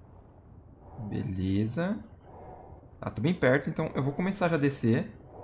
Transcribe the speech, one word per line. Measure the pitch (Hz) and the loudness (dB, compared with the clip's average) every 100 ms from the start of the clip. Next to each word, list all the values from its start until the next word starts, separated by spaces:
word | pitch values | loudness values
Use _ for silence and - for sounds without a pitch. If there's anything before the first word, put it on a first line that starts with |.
| - - - - - - - - - - 104 | -20 -20 -20 -20 -20 -20 -20 -20 -18 -10 -6
Beleza. | 104 101 92 92 98 110 135 180 220 - - - - - - - - - - | -4 -4 -2 0 0 0 0 -2 -4 -8 -20 -20 -20 -18 -18 -18 -20 -20 -10
Tá, | - | -8
tô | - | 0
bem | 135 | 0
perto, | 175 127 139 160 | 4 4 4 2
então | 156 160 - | -4 -4 -2
eu | |
vou | 135 | -2
começar | 139 180 190 175 | 0 -2 2 2
já | 160 | 4
a | |
descer. | 139 139 117 123 214 - - - | 2 2 4 4 0 -10 -18 -18